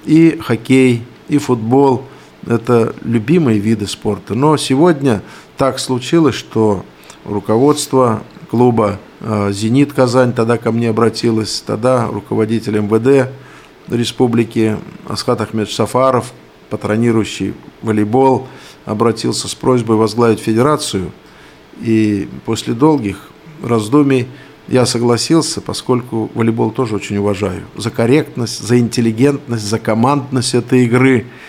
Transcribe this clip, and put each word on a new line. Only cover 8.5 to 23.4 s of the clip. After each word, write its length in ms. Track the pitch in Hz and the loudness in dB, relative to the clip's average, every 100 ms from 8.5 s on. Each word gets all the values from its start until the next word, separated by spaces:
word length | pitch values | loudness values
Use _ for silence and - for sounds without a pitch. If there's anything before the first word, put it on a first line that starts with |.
клуба, 480 | 117 123 113 101 98 - - | 2 2 4 0 -2 -10 -14
э, 300 | - 107 101 | -6 -2 -2
«Зенит 420 | 101 110 131 139 | -2 0 2 2
Казань» 400 | - 123 127 123 | 2 2 4 2
тогда 240 | 120 113 117 | 2 0 0
ко 140 | 117 | 0
мне 180 | 113 117 | 0 0
обратилось, 720 | 110 113 110 123 110 104 - | 2 0 0 0 0 -2 -8
тогда 420 | - 107 123 127 110 | -6 -2 0 0 -2
руководитель 720 | 104 - 110 110 113 104 107 | -6 -4 -2 0 -2 -2 -2
М 120 | 104 | 0
В 100 | 110 | 2
Д 320 | 123 139 123 - - - - - - | 4 2 0 -6 -20 -20 -20 -20 -6
республики 880 | 120 113 - 123 117 113 117 110 107 - - - | -4 -4 0 0 2 0 0 0 -2 -8 -16 -10
Асхат 320 | 104 - 113 | -6 -4 -2
Ахмедович 340 | 107 113 101 | -4 -4 -4
Сафаров, 580 | - 107 127 131 120 - - - - - | -2 -2 2 2 0 -2 -12 -20 -20 -12
патронирующий 880 | - 98 110 117 113 98 - 98 - - - | -6 -2 0 2 0 -2 -4 -8 -8 -16 -8
волейбол, 640 | 117 107 104 127 135 117 - - - - | 0 2 2 4 4 2 -2 -16 -20 -14
обратился 640 | - 107 117 110 123 - - | -8 0 0 0 -4 -4 -8
с 60 | |
просьбой 420 | - 127 127 113 110 | -4 0 0 2 2
возглавить 440 | 110 113 117 110 | 2 2 2 2
федерацию. 720 | 113 110 139 147 - 98 90 - - - - - - - | 0 0 2 0 -4 -6 -6 -12 -20 -20 -20 -20 -20 -8
И 480 | 117 110 107 101 - - | 0 2 2 -2 -6 -10
после 300 | - 113 - | -6 -6 -4
долгих 560 | 117 156 147 101 98 - - | 0 2 2 -2 -8 -14 -20